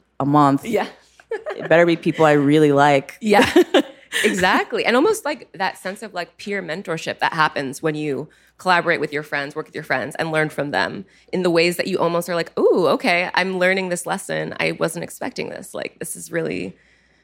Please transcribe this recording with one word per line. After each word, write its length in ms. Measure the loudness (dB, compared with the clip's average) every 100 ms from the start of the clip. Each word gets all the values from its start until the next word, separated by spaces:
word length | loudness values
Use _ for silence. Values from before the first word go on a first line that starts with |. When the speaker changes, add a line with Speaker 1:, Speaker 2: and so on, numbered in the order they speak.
| _ -6
Speaker 1:
a 60 | 2
month, 400 | 4 4 2 0
Speaker 2:
Yeah. 220 | -2 -2 -10 _ _ -12
Speaker 1:
it 360 | -10 -10 -6 2
better 160 | 4 6
be 120 | 2
people 280 | 0 4 4
I 60 |
really 380 | 6 6 6 6
like. 460 | 6 4 4 0 -6
Speaker 2:
Yeah. 260 | 2 4 6 4 4
Speaker 1:
<laughs> 80 | 2 0 -8 -8 -2 0
Speaker 2:
Exactly. 580 | 2 2 2 0 -2
And 140 | 2 4
almost, 260 | 2 0
like, 260 | -4 -8 -10
that 240 | -6 -6 -6
sense 260 | -12 -12
of, 100 | -12
like, 220 | -10 -10 -10
peer 260 | -8 -6
mentorship 580 | -6 -8 -6 -6 -6 -2
that 120 | -2
happens 500 | 2 2 0 -6 -4
when 140 | -4 -2
you 320 | -4 -6 -8 _ _ -8
collaborate 420 | 0 0 2 -2
with 140 | -2
your 100 | -6
friends, 320 | -6 -6 -6 -10
work 120 | -12
with 60 |
your 120 | -10 -4
friends, 300 | -4 -4 -6
and 140 | -2
learn 160 | 0 -2
from 220 | -2 -2
them 340 | -2 -2 -4 -14 _ -8
in 120 | -6
the 60 | 0
ways 280 | 0 0 0
that 100 | -4
you 100 | -2
almost 300 | 0 -2 -4
are 80 | -4
like, 160 | -4 0
"Ooh, 280 | 2 4 2
okay, 420 | 2 0 0 0 -2
I'm 220 | -2 0
learning 300 | 0 0 -2
this 180 | -6 -6
lesson. 480 | -8 -6 -6 -6 -4
I 140 | -4
wasn't 320 | -2 -4 -4 -12
expecting 420 | -10 -10 -8 -10
this. 240 | -12 -12
Like, 240 | -10 -10 -10
this 180 | -12 -12
is 120 | -8
really 460 | -6 -4 -6 -8 -14 _ _ _ _